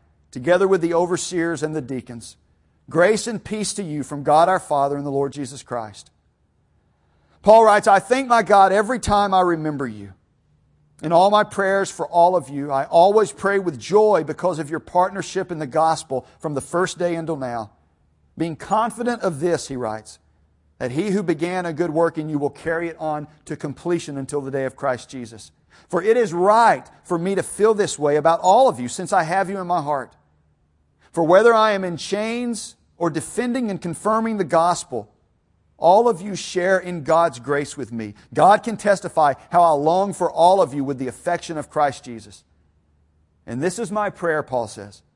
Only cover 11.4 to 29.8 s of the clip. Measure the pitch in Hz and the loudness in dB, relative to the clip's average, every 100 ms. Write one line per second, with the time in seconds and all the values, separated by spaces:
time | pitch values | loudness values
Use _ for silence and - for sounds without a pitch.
11.4 | 208 - 190 196 196 - 160 175 170 185 | 0 -2 0 0 -2 -6 -2 2 4 2
12.4 | 127 143 143 139 147 170 185 214 208 - | -2 -8 -4 -4 2 4 6 6 2 0
13.4 | 196 202 180 135 107 196 214 190 147 156 | -2 0 -2 -6 0 4 4 2 0 -4
14.4 | 185 160 151 156 - 180 185 196 - 185 | -4 -4 -6 -8 -4 0 0 -2 -8 -6
15.4 | 185 170 151 156 160 156 - 131 - _ | -6 -8 -4 0 0 0 -4 -8 -8 _
16.4 | 160 139 - 170 180 - 175 165 165 160 | -8 -6 -4 -4 -4 -4 -4 -4 -6 -8
17.4 | 127 120 107 _ _ _ _ _ _ - | -8 -8 -10 _ _ _ _ _ _ -8
18.4 | 165 156 - 208 226 233 240 233 196 147 | -6 -8 -4 -2 -2 -4 -6 -4 -4 -2
19.4 | 175 165 - 135 117 110 107 - _ _ | -2 -2 -4 -8 -6 -8 -12 -20 _ _
20.4 | _ _ _ - 123 131 208 196 175 156 | _ _ _ -10 -6 -4 -2 -2 -2 -2
21.4 | 170 185 175 151 170 151 165 156 156 147 | -4 -4 -4 -4 -2 0 0 0 -6 -4
22.4 | 143 143 156 165 170 160 156 151 147 _ | -4 -6 -6 -4 -6 -6 -8 -8 -10 _
23.4 | - 151 151 131 175 175 165 139 131 143 | -12 -10 -10 -8 -4 -4 -4 -10 -8 -6
24.4 | 135 139 131 127 139 123 - 135 117 110 | -6 -4 -6 -4 -4 -4 -8 -14 -14 -18
25.4 | - _ _ _ _ 180 190 233 214 170 | -20 _ _ _ _ -2 2 2 2 2
26.4 | 185 220 233 147 - _ - 175 175 196 | 4 6 4 2 -2 _ -6 -4 -2 -4
27.4 | - - 208 214 196 - 147 151 156 165 | -4 0 2 2 -2 -2 0 2 2 2
28.4 | 180 208 262 123 123 - 175 196 160 185 | 4 6 4 2 -6 -8 -2 -2 0 -2
29.4 | 185 196 180 175 | -2 -4 -4 -2